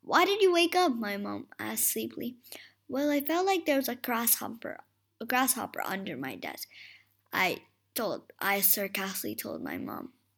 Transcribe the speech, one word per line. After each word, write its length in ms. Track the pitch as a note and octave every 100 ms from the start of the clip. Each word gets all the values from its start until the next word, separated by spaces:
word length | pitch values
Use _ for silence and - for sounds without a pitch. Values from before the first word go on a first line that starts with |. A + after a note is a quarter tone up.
"Why 240 | - -
did 160 | F#4 G4+
you 120 | F#4+
wake 240 | F4 E4+ F4+
up?" 180 | F4+
my 220 | A#3 G#3 G3+
mom 320 | G3+ G#3 - -
asked 320 | G#3+ A3 -
sleepily. 460 | A3 A3+ - A#3+ B3 - - - _ _
"Well, 220 | C4 D4
I 100 | C#4+
felt 260 | C#4 E4 F#4+
like 180 | F#4+
there 140 | E4 C#4
was 60 | C4
a 80 | B3
grasshopper, 840 | - A#3 A#3 - G#3 A#3 - - - _ _ _
a 60 | A3+
grasshopper 560 | B3+ C4 A#3+ G3+ -
under 320 | - F#3+ F#3+ C3
my 200 | C3+ G2
desk," 320 | D#2 - - - - - _ _ _
I 300 | F#3+ F#3 B2+ - _ _
told, 380 | - G#3+ C3+ - -
I 200 | G3 G3+
sarcastically 760 | G3+ - G3 G3 F#3+ F#3+ - G#3+
told 260 | G#3 -
my 160 | - -
mom. 340 | - - - _ _